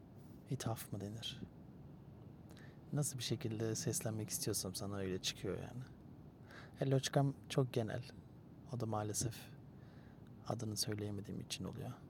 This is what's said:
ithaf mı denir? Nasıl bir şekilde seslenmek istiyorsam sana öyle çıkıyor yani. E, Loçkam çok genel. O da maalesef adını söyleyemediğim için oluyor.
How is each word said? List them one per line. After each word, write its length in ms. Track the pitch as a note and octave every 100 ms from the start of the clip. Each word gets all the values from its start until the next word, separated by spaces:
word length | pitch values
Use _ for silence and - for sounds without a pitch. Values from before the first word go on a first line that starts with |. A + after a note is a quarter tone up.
| - - - - -
ithaf 420 | C3 A#2 A2 -
mı 80 | G#2+
denir? 400 | G2+ A2 - - - - - - - - - - - - - - - - -
Nasıl 260 | C#3+ C#3+ B2
bir 60 |
şekilde 500 | - A2+ A2+ A2 A2+
seslenmek 560 | A2 - A2 A#2 A2 G#2+
istiyorsam 440 | - - G2+ G2
sana 220 | F#2 G2+ G2+
öyle 260 | F#2+ F#2
çıkıyor 360 | - - G2+ F2
yani. 240 | - B2 C3 - - - - - - - - -
E, 100 | C#3
Loçkam 440 | C3+ - D3 C#3 - -
çok 240 | - B2+
genel. 300 | A#2+ A2 A#2+ - - - - - - -
O 80 | A#2+
da 60 | A2+
maalesef 480 | G#2+ G#2+ G2+ A2+ - - - - - - - - - - - -
adını 280 | A2+ A2 G#2
söyleyemediğim 640 | - G#2 G#2 G2+ F#2+ F#2+
için 240 | - -
oluyor. 260 | F#2 - A2 B2 -